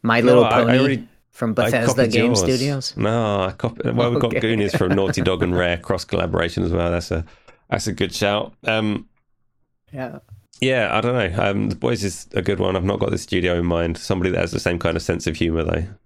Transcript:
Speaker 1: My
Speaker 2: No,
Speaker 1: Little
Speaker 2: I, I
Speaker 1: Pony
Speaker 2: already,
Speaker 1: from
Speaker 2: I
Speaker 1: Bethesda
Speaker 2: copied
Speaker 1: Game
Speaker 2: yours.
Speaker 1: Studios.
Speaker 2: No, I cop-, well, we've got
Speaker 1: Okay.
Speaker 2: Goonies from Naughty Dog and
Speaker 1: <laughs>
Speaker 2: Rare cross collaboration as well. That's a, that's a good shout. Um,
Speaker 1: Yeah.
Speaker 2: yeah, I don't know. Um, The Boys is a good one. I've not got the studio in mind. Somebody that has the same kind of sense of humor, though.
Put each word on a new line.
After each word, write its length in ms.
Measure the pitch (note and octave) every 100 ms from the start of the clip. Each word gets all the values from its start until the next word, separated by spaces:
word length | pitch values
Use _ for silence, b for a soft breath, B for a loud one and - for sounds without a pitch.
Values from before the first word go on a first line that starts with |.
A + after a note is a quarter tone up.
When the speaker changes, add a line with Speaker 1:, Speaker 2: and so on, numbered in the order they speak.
Speaker 1:
My 180 | A#2 A#2
Speaker 2:
No, 40 | B2
Speaker 1:
Little 160 | B2 A#2
Speaker 2:
I, 20 |
I 140 | A#2+ A#2
Speaker 1:
Pony 120 | B2+
Speaker 2:
already, 280 | C#3 B2+ - _ _
Speaker 1:
from 200 | - A#2
Speaker 2:
I 20 |
Speaker 1:
Bethesda 340 | A2 A2 A#2 A#2 C3
Speaker 2:
copied 160 | A#2+
Speaker 1:
Game 140 | A2+ A#2
Speaker 2:
yours. 120 | G2+
Speaker 1:
Studios. 580 | F2+ C3 C#3 C#3 - -
Speaker 2:
No, 440 | G#2+ A#2 G#2+ G2+
I 80 | F#2+
cop-, 300 | - A#2+ - A#2+
well, 260 | A#2+ A#2+
we've 80 | A#2+
got 120 | A#2 A#2+
Speaker 1:
Okay. 40 |
Speaker 2:
Goonies 340 | A2+ A2+ G2+ -
from 140 | F#2 G2
Naughty 260 | F#2+ -
Dog 200 | F2 F2+
and 140 | F2 F2
Speaker 1:
<laughs> 0 |
Speaker 2:
Rare 200 | F2 F2
cross 260 | - F#2 -
collaboration 580 | E2+ F2 E2+ E2+ F#2
as 80 | F2+
well. 180 | E2+ E2+
That's 200 | F2 -
a, 140 | E2 E2 b b b b
that's 160 | F2 A2
a 80 |
good 220 | - F#2 -
shout. 380 | G2+ G#2 - - -
Um, 420 | A2 G#2+ G#2 - _ _ _ _ _ _ _ _
Speaker 1:
Yeah. 260 | C#3 B2+ - _ - _ -
Speaker 2:
yeah, 360 | C3 B2+ G#2 A2
I 40 |
don't 120 | A#2 B2 F#2+ F2+
know. 80 | G2
Um, 200 | G2+ G#2
The 60 | F#2+
Boys 280 | A#2+ A#2
is 240 | G2 - -
a 80 | G2
good 180 | F2+ F#2+
one. 160 | F#2+ F#2
I've 80 |
not 160 | F#2 G2+
got 120 | G2
the 60 | -
studio 400 | - F2+ F2 F2
in 60 | F2
mind. 320 | E2+ E2+ E2
Somebody 340 | - F#2+ F#2
that 80 | F2
has 120 | F2
the 80 | -
same 200 | F2 F2
kind 160 | E2+ E2
of 60 |
sense 240 | - E2+ -
of 80 | D2+
humor, 280 | E2+ E2
though. 220 | D#2+ E2 F#2 G2+